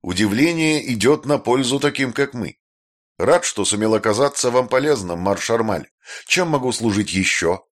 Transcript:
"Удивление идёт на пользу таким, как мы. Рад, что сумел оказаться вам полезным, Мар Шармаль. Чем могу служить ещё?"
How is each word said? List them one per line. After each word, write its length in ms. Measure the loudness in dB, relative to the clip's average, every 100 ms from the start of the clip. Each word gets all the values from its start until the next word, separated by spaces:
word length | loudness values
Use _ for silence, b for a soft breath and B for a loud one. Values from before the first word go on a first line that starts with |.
"Удивление 880 | -6 -2 0 2 2 2 0 0 -2
идёт 360 | 0 2 2 2
на 100 | -2
пользу 420 | 2 0 0 0
таким, 340 | 0 0 -4
как 200 | -2 -4
мы. 260 | -4 -10 -10 _ _ _ _ _ _
Рад, 240 | 2 2
что 220 | 2 -4 -2
сумел 300 | 0 2 2
оказаться 540 | 2 2 0 0 0
вам 200 | 0 2
полезным, 500 | 0 2 0 -2 -2
Мар 180 | 0 -2
Шармаль. 520 | 0 0 0 -2 -6 _ B B -4
Чем 220 | -2 0
могу 240 | 0 -2
служить 420 | -2 0 0 0
ещё?" 540 | 0 0 0 0 -2 _